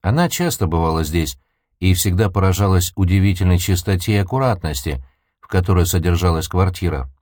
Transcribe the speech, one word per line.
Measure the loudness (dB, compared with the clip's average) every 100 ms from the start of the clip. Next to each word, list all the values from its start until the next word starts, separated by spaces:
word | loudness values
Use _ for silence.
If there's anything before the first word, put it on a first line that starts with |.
Она | 0 0 0
часто | 0 -4 -2 -2
бывала | 0 0 0
здесь | 0 -2 -2 -6 _ _ _ _
и | 0
всегда | 2 0 0 0
поражалась | 2 0 2 2 2 0 -2
удивительной | 0 2 2 2 2 2
чистоте | 2 -2 0 -2 0
и | 0
аккуратности, | 0 0 0 -2 -4 -6 -6 -8 -10 _ _ _
в | -4
которой | -2 2 2 2
содержалась | 0 0 2 2 0 -2
квартира. | 0 0 0 -4 -4 -8 _